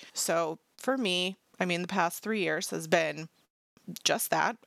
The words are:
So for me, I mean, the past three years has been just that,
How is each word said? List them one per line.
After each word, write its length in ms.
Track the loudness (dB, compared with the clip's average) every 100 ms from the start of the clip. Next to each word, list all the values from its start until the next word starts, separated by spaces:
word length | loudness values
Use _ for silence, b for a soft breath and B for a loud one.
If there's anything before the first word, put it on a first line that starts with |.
| B
So 460 | -4 0 2 0 -4 _ -10
for 200 | -2 0
me, 400 | 2 0 0 -4 _ -4
I 60 | -2
mean, 160 | 0
the 60 | -2
past 340 | 0 0 -2
three 200 | -4 -2
years 280 | 0 0 -2
has 180 | -6 2
been 420 | 2 4 -2 -10 _ _ _ _ _ -14 -4 0
just 240 | 0 2
that, 260 | 2 2 0